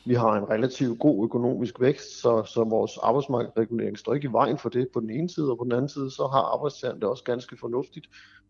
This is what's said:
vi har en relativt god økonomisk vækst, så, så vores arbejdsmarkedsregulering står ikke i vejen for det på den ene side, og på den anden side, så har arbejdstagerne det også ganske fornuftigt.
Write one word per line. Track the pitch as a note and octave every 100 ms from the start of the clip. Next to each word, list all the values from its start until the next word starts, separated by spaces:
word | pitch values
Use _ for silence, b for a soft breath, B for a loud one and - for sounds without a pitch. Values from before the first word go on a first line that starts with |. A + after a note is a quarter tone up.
vi | A#2+
har | A#2+ A2
en | G#2+ G2+
relativt | A2+ B2+ - B2+ A2+
god | D3+ G2+
økonomisk | A2+ A#2+ A#2+ G#2+ A#2+ -
vækst, | B2+ - - -
så, | A#2+ A2
så | G#2 A#2+
vores | A2 A2 G#2+ -
arbejdsmarkedsregulering | G#2+ C#3 C#3 A#2+ A#2 A2 A2 A2+ G#2 G#2
står | A2+
ikke | C3 C#3+
i |
vejen | A2 C3 D3
for | A#2+
det | B2 B2+
på | B2
den | A2
ene | B2 F3
side, | - C#3+
og | A#2
på |
den | B2
anden | A#2+ C#3+
side, | C#3+ C3+
så | C#3 C#3+
har | C3+ -
arbejdstagerne | - C#3+ - B2 -
det | G2+
også | B2+
ganske | - B2 - A#2+
fornuftigt. | A#2 B2 - D#3 - B B B